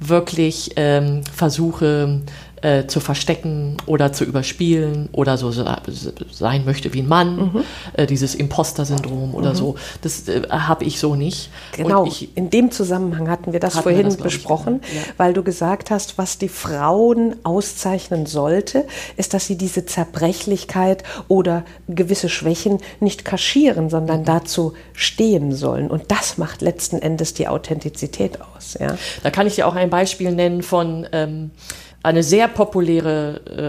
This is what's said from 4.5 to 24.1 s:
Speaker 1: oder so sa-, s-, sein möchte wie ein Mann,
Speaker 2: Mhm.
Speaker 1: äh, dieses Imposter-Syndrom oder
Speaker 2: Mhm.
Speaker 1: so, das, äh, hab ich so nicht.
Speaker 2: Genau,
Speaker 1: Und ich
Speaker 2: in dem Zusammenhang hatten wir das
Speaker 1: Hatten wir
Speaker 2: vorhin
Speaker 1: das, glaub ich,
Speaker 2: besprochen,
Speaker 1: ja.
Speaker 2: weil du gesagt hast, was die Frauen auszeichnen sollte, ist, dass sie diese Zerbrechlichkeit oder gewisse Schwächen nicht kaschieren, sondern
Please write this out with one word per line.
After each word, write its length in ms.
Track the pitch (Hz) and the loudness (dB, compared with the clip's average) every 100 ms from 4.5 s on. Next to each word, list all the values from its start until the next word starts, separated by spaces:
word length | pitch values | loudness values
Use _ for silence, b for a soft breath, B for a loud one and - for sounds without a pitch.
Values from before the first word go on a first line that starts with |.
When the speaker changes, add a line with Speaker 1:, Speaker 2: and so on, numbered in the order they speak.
| - 170 165 151 147 147 | 0 2 4 2 -2 -2
Speaker 1:
oder 240 | - 139 127 | 0 2 2
so 140 | 123 | 0
sa-, 300 | 117 - - - | -2 -2 -4 -6
s-, 280 | - 64 - - | -8 -10 -10 -14
sein 320 | - 110 139 | -4 0 2
möchte 300 | 135 139 - | 0 -2 -2
wie 60 | 131 | -2
ein 60 | 135 | 2
Mann, 280 | 170 175 175 | 4 4 2
Speaker 2:
Mhm. 280 | 190 208 311 B B | 0 0 -2 B B
Speaker 1:
äh, 140 | - 139 | 0 2
dieses 280 | 139 131 | 2 0
Imposter-Syndrom 1000 | - 143 - 151 - 143 143 131 131 131 | 0 0 0 0 -2 0 0 -2 -4 -4
oder 160 | - 139 | 0 0
Speaker 2:
Mhm. 40 | |
Speaker 1:
so, 200 | 131 139 127 B B | 2 0 -4 B B
das, 260 | 160 - - | -6 -6 -2
äh, 140 | 90 - | -2 0
hab 320 | 156 151 165 | 0 0 0
ich 180 | - - | -2 -2
so 160 | 151 | -2
nicht. 360 | 143 151 - - B B - | 0 -2 -4 -10 B B -4
Speaker 2:
Genau, 280 | 160 196 | 2 4
Speaker 1:
Und 40 | 170 | 2
ich 260 | - - - | -2 -8 -4
Speaker 2:
in 100 | 180 | 2
dem 220 | 214 247 | 4 4
Zusammenhang 580 | - 185 185 185 160 160 | 2 -2 0 -2 -2 -2
hatten 240 | 170 - | -2 -2
wir 80 | 170 | -2
das 140 | 185 | 0
Speaker 1:
Hatten 100 | 165 | 2
wir 80 | 175 | 4
Speaker 2:
vorhin 140 | 180 202 | 4 4
Speaker 1:
das, 100 | 185 | 2
glaub 120 | 175 | -2
ich, 60 | 143 | -4
Speaker 2:
besprochen, 440 | - 156 233 262 B | -2 0 0 -2 B
Speaker 1:
ja. 80 | 151 151 - | -8 -6 2
Speaker 2:
weil 160 | 180 | 2
du 80 | 185 | 4
gesagt 480 | 185 170 170 196 - | 0 0 -2 -2 -2
hast, 260 | 208 - - | -2 -2 -4
was 220 | 185 - | -4 -4
die 100 | 196 | -6
Frauen 880 | - 175 147 147 196 233 233 226 - | -6 -6 0 2 6 6 4 2 0
auszeichnen 840 | 165 185 202 - 190 185 - 170 | -2 0 -2 -4 -2 -2 -2 -4
sollte, 600 | 151 151 147 180 202 269 285 B B - | -2 0 2 2 2 0 0 B B -6
ist, 160 | 190 | -2
dass 120 | 196 - | -2 -2
sie 120 | 180 | -2
diese 260 | 185 185 | -2 -2
Zerbrechlichkeit 1160 | 180 - 165 - 165 190 - 196 - 185 185 190 B B - | -2 -2 -4 0 0 0 -2 -2 -2 2 2 2 B B 2
oder 360 | 190 175 170 170 B - | 4 4 0 -4 B -4
gewisse 440 | 175 175 196 170 | -2 0 0 -2
Schwächen 480 | - 156 165 208 196 B B | -2 -2 0 0 0 B B
nicht 280 | 202 - - | 0 0 -4
kaschieren, 640 | 190 - 277 294 170 160 | -2 2 4 4 4 0
sondern 300 | 160 160 | 0 0